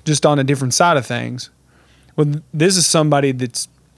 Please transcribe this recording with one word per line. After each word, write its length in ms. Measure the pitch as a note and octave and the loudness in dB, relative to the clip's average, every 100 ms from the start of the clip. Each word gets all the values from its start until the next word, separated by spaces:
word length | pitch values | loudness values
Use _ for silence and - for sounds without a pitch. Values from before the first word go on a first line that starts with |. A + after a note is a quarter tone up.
Just 200 | - D3 | -4 2
on 140 | D#3 D3 | 2 2
a 60 | |
different 280 | C3 C3+ C3 | 0 -2 -2
side 220 | - F3 D3+ | 2 2 2
of 80 | A#2 | -2
things. 440 | A#2+ A#2+ B2 - _ _ _ _ _ _ - | -6 -6 -10 -14 _ _ _ _ _ _ -2
Well, 100 | D3 | -2
th-, 160 | D3+ - | -2 -8
this 220 | D3+ F#3 F#3 | 0 0 2
is 100 | - | 0
somebody 460 | E3 D3+ C#3+ C#3 | 2 2 2 0
that's 360 | B2+ B2 - - _ _ | -2 -6 -8 -12 _ _